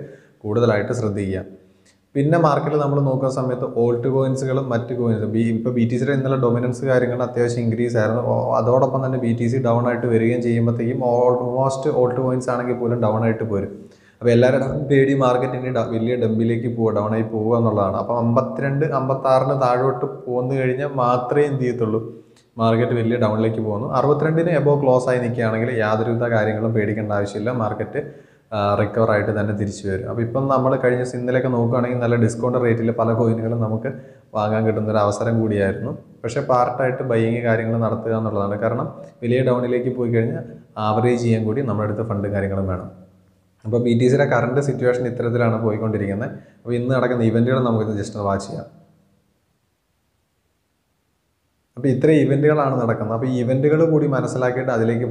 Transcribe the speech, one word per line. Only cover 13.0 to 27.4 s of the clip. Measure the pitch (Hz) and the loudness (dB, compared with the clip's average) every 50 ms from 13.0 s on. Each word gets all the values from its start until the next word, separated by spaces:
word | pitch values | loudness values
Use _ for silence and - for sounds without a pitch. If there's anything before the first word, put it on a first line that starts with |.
| 113 | 0
down | 107 107 110 117 | 0 2 2 2
ആയിട്ട് | 113 113 113 113 110 | 0 0 0 -2 -2
പോരും. | 104 98 98 101 - - - - - - _ _ _ - | -2 -4 -4 -6 -8 -14 -18 -20 -20 -20 _ _ _ -2
അപ്പോൾ | 117 120 117 | 2 4 4
എല്ലാവരുടെ | 117 123 127 135 135 135 135 143 151 147 135 | 6 6 4 4 2 0 -2 -4 -4 -2 2
പേടി | 143 135 135 135 139 139 135 | 4 4 4 4 4 2 2
മാർക്കറ്റ് | 123 123 123 135 127 127 127 | 2 2 2 0 -2 -4 -4
ഇനി | 127 127 127 | -4 -4 -2
ഡ-, | 120 110 - 113 | -2 -2 -2 -2
വലിയ | 113 110 117 123 120 | -2 0 0 0 0
ഡംപിലേക്ക് | 120 110 110 113 117 113 117 110 117 120 113 | 0 0 0 0 0 0 0 0 -2 -4 -2
പോവുക, | 113 113 110 104 | 0 0 0 0
down | 104 104 107 110 | 0 -2 0 -2
ആയി | 113 113 113 113 | -2 -2 -2 -2
പോവുക | 110 107 113 120 117 | -2 0 0 2 2
എന്നുള്ളതാണ്. | 113 110 104 104 98 95 95 | 2 2 2 2 0 0 0
അപ്പോൾ | 101 104 104 120 120 117 | -4 -4 -2 -2 -2 0
അമ്പത്തിരണ്ട്, | 117 117 131 - - - 131 139 139 139 139 156 151 143 135 | 0 2 0 0 -2 -4 -4 -4 -2 -2 0 -2 0 -2 -2
അമ്പത്താറിന് | 131 131 135 - - 135 131 131 131 139 143 135 | -2 -2 -2 0 2 2 4 4 2 2 0 0
താഴോട്ട് | 131 123 123 123 131 135 131 - 147 139 - - - | 2 2 2 2 2 0 0 -2 -4 -6 -8 -8 -8
പോന്നു | 127 123 123 127 127 135 | -6 -4 -4 -2 -2 -2
കഴിഞ്ഞാൽ | 135 131 127 127 131 143 143 139 135 123 | -2 0 -2 -2 -2 -4 -4 -2 0 0
മാത്രമേ | 120 123 123 123 - 147 147 147 147 | 2 0 0 0 0 2 2 2 2
എന്ത് | 135 127 127 | 0 -2 -2
ചെയ്യത്തുള്ളൂ, | 123 117 117 117 107 107 113 110 - - - - _ - _ _ _ - | -2 -2 -2 -2 0 0 -2 -4 -6 -12 -18 -20 _ -20 _ _ _ -4
മാർക്കറ്റ് | 117 113 113 113 113 123 117 123 120 | 0 2 2 2 2 2 0 0 0
വലിയ | 113 113 120 117 113 | 0 0 0 2 2
ഡൗണിലേക്ക് | 107 107 110 113 113 113 117 110 | 0 2 2 0 0 0 -2 -2
പോകുന്നു. | 107 104 104 123 147 143 131 | -4 -4 -4 -4 -2 0 0
അറുപത്തിരണ്ടിന് | 123 139 143 143 151 160 160 165 165 175 170 143 | 2 2 2 2 2 0 2 2 2 2 2 2
above | 139 143 143 139 | 2 2 2 4
close | 143 127 127 127 127 131 | 4 4 4 4 4 2
ആയി | 127 123 120 | 0 0 0
നിൽക്കുകയാണെങ്കിൽ | 117 113 117 117 110 110 110 117 123 127 113 107 | -2 -2 -2 -2 0 0 0 -2 0 0 0 0
യാതൊരുവിധ | 107 110 110 113 120 117 117 123 120 117 | 2 2 0 0 0 0 -2 0 0 0
കാര്യങ്ങളും | 110 107 107 107 107 110 113 113 113 | 2 2 0 0 -2 -2 0 0 0
പേടിക്കേണ്ട | 104 104 107 110 107 104 104 101 | 0 0 -2 -2 -2 -2 -2 -2
ആവശ്യമില്ല. | 101 98 - 110 | -2 -4 -4 -4